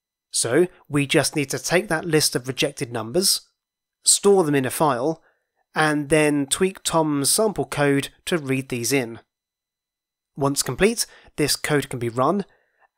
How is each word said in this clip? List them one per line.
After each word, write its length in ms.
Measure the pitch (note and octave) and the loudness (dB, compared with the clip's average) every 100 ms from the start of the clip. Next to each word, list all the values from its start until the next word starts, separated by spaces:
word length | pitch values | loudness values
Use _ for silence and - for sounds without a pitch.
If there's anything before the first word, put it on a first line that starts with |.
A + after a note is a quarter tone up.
| _ _ _ - | _ _ _ -4
So, 300 | A#2 C3+ F3+ - _ | 0 2 0 -2 _
we 180 | C#3+ C#3 | -2 2
just 300 | D#3 C3 D#3 | 2 2 -2
need 140 | C3+ | -4
to 100 | C3+ | -6
take 260 | - F3 G#3+ | -2 -2 0
that 180 | E3 | -4
list 300 | F3 D3+ - | 0 0 2
of 140 | D3 B2+ | -2 -6
rejected 440 | B2 D3 - B2 | -4 -4 -4 -8
numbers, 500 | A#2 A2 D3 F#3+ - - _ _ _ _ _ | -6 -4 -2 0 -2 -6 _ _ _ _ _
store 380 | - - G3+ G3 | 0 2 4 4
them 140 | D#3 C#3+ | 4 0
in 80 | |
a 60 | B2+ | 0
file, 520 | - D#3 A#2+ C#3+ D#3+ _ _ _ _ _ - | 0 0 2 -2 -6 _ _ _ _ _ 0
and 320 | D#3 D3+ C#3 | 0 0 2
then 380 | D#3 D3+ D3 C#3 | 2 4 2 -2
tweak 360 | - F#3+ F#3+ | 0 0 -2
Tom's 480 | - E3 D#3 C#3+ C3+ | -2 0 0 0 0
sample 360 | - A3 F3 C3+ | 2 0 0 -6
code 420 | - C#3+ C#3 - - | 0 2 2 -2 -10
to 140 | - F3 | -6 -4
read 300 | C#3 C3+ C3+ | -2 -4 -4
these 240 | B2 A#2 | -6 -2
in. 280 | C#3 A#2 A2+ _ _ _ _ _ _ _ _ _ _ _ - | -2 -2 -10 _ _ _ _ _ _ _ _ _ _ _ -2
Once 240 | C#3 C#3 | -2 0
complete, 460 | - B2 G3 A#3 - - - - | -4 0 0 0 -6 -10 -16 -4
this 180 | C#3+ | -2
code 340 | - - D3 - | -2 0 -2 -2
can 120 | B2+ | -6
be 80 | A#2 | -4
run, 360 | A#2 C3+ G3 - _ _ _ _ | 0 2 0 -4 _ _ _ _